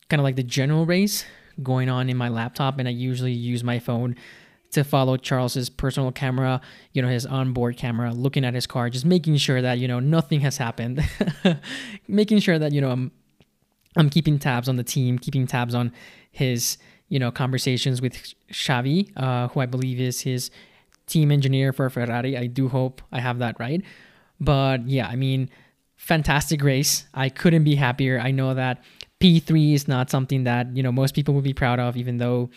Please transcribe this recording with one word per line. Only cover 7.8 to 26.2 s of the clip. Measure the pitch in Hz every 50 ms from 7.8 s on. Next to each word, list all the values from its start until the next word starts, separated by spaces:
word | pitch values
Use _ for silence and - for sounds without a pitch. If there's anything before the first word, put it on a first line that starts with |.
| - 123 117 117 120 120
looking | 117 120 127 139 - 143 131
at | 123 120
his | 127 -
car, | - - 131 120 120
just | 117 127 127
making | 170 185 180 - 156 151
sure | 139 - - 135 127
that, | 127 127 123
you | 123 127
know, | 127 123 123
nothing | 127 143 165 165 160 - 165 143
has | 139 139 127
happened, | - 127 117 - - 113 120 127 151 147 - - - 208 185 147 - - 190 160
<laughs> | 143 - - 262 - - 247 208 - _
making | - 196 208 214 214 220 208
sure | 190 196 170
that, | 156 156 143
you | 139 143
know, | 139 131
I'm, | 123 127 127 123 - _ _ _ _ _ _ _ _ _ _ _ _ _ _ _ -
I'm | 170 156 143
keeping | - 165 147 156 151 139
tabs | - 147 123 120 120
on | 131 131
the | 123 120
team, | - - 139 127 123 123 123
keeping | - - 139 135 127
tabs | 123 - 123 123 120 120
on | 123 123 120 120 - - - - - - _
his, | - - 143 131 123 117 117 - - - _ - _ _ _
you | - - 139
know, | 127 120
conversations | - - 139 127 131 123 - 139 127 117 - 139 127 123
with | 131 123 - - - - - _ _ -
Xavi, | - - - - 135 120 123 135 147 185 202 - -
uh, | - 135 131 123 123 123 123
who | - 147
I | 131
believe | 123 123 127 131 131 123 123
is | 127 127 120 -
his | - 135 127 123 123 - - - - _ _ _ _ _ _ _ _
team | - - 165 151 147
engineer | 147 143 135 135 135 131 135 135
for | 127 - 135 127
Ferrari. | - 123 120 117 117 120 120 131 135
I | 123 123
do | 123 120 131 135
hope | 127 131 131 127 131 - - - -
I | - 131
have | 123 127 120
that | 123 123 117 - -
right. | 117 123 151 185 - - - - - - _ _ _ _ _ -
But | 139 151 143 135 135 135 135 123 117
yeah, | 131 135 131 113
I | - 120
mean, | 127 135 131 131 131 131 - - - - _ _ _ _ _ _
fantastic | - - - 170 160